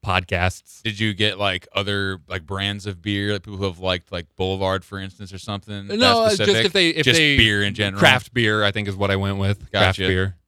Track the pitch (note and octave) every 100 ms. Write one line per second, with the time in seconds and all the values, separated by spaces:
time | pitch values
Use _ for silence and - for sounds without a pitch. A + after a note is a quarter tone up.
0 | - F#2 F2+ F2+ F2+ - _ - A#2 G2+
1 | A2 F#2 G#2+ F#2+ G2+ F#2 - G2 G2+ G2+
2 | G2 F#2+ - F#2 D#2 G2 G2+ G2+ G2 F2+
3 | F#2 G2+ G2+ G#2 G#2+ G2 G2 F2 F#2 F2+
4 | _ F2+ D#2+ _ F#2+ F#2+ F#2+ F#2+ - G2
5 | F#2+ F#2 G2 F#2+ - G2+ F#2+ G2+ G2 G#3
6 | B3 A#3 A3 G#3 G#3 G#3 G#3+ G3 E3+ E3
7 | C#3 E3 D3+ C3+ A2 G#2 G2+ G2 G2+ F#2+
8 | D#3+ B2+ - - A2+ G#2+ G2+ G2+ G2+ F#2+
9 | G2 G2 G2 G2 G2 G2+ - G2+ F#2 F#2+
10 | F#2 F#2 F#2+ F#2